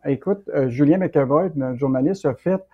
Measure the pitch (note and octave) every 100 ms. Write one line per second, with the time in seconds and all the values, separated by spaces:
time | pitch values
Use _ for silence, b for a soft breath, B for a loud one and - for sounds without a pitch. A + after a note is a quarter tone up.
0 | C#3+ C3+ - G3 - D3+ C3 A#2 C#3+ F#3
1 | F#3 D3+ C3 D3 F#3+ D#3 B2+ B2+ C3+ C3
2 | C#3+ F#3+ D3 A#2+ - F#3+ -